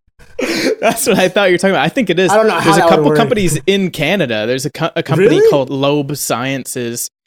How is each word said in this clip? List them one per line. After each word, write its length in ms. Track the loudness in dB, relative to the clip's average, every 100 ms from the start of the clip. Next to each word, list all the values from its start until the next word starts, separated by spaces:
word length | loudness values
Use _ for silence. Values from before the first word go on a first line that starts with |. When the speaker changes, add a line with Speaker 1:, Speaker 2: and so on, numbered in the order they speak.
| _ _ -16 -8
Speaker 1:
<laughs> 440 | -6 -4 -4 -2
Speaker 2:
That's 260 | -2 -2 0
what 120 | 0
I 100 | 2
thought 180 | 2 0
you 80 |
were 40 | 2
talking 160 | 0
about. 120 | 0 0
I 20 |
think 220 | -2 -2
it 80 | 0
is. 120 | 2
Speaker 1:
I 60 | 2
don't 100 | 2
know 140 | 2
Speaker 2:
There's 40 |
Speaker 1:
how 80 | 2
Speaker 2:
a 40 | 4
Speaker 1:
that 80 |
would 60 | 4
Speaker 2:
couple 140 | 2 2
Speaker 1:
work. 100 | 2
Speaker 2:
companies 420 | 2 0 0 -2 0
in 240 | 0 -2
Canada. 560 | -2 -2 0 -2 -2 -2
There's 200 | -2 -4
a 40 |
co-, 200 | -6 -6
a 80 | -4
company 260 | -2 2 4
Speaker 1:
Really? 220 | 4 4
Speaker 2:
called 200 | 4 0
Lobe 440 | 0 0 0 -2
Sciences 960 | -6 -4 -4 -4 -6 -6 -8 -6 -6 -10 _